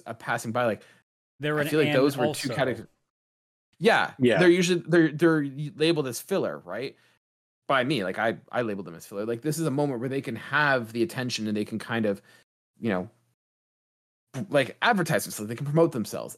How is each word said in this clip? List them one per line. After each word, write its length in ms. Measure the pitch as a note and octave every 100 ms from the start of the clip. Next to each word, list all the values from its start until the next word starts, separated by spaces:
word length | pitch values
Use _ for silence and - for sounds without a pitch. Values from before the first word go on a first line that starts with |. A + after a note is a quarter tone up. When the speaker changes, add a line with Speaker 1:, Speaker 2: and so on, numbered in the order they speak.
| -
Speaker 1:
a 60 |
passing 380 | A2+ - A#2+ A#2+
by, 120 | A#2 A#2+
like, 160 | G#2 - _ _ _ _ -
Speaker 2:
They're 180 | C#3+ D3+
Speaker 1:
I 40 |
Speaker 2:
an 60 | D3
Speaker 1:
feel 100 | D#3
like 80 | D3
Speaker 2:
and 80 | C#3
Speaker 1:
those 200 | C#3+ C3+
were 60 | D3
two 20 | C#3+ C3+
Speaker 2:
also. 40 |
Speaker 1:
categories. 340 | A#2 C3 A2+ F#2 _ _ _ _ _ _ _ _ -
Yeah, 340 | G3+ E3 E2+ -
Speaker 3:
Yeah. 200 | B2 G2+
Speaker 1:
they're 120 | F#3
usually, 320 | F3 F3 F3+ D#3+
they're, 240 | E3+ D#3+
they're 320 | D3 E3 D#3+
y-, 280 | C#3+ C3+ D3+
labeled 320 | - D#3 D#3 C3
as 140 | A2+
filler, 380 | - F#3+ A2 D2
right? 360 | D#2 G2+ C3 - _ _ _ _ _ _ -
By 160 | C3+
me, 200 | B2 D3
like, 140 | F#2 F#2+
I, 180 | A2+ E2+ -
I 80 | A#2+
labeled 240 | A#2 G2 F2
them 80 |
as 120 | E2 -
filler. 180 | G2+
Like, 160 | A2 A#2
this 180 | D3 D3+
is 80 | E3
a 40 |
moment 300 | C3+ D3 A#2+
where 80 | B2+
they 100 | C3+
can 160 | C3 A2+
have 560 | - C#3+ D3 C3 A2+
the 100 | A2+
attention 460 | A2 B2+ B2+ A#2 G#2+
and 80 | G#2+
they 80 |
can 140 | G#2 A2
kind 260 | - A#2
of, 160 | G#2+ G2+ - - _ _ _ _
you 120 | A2+
know, 180 | F#2 F#2+ _ _ _ _ _ _ _ _ _ _ _ _
p-, 100 | C3+ -
like, 260 | C#3+ B2+ -
advertise 420 | G#3 G#3+ E3 A2+
themselves. 240 | - - G#2+
They 60 | A#2+
can 80 | C#3+
promote 260 | D#3 E3
themselves, 440 | C3+ G2 D2 A#1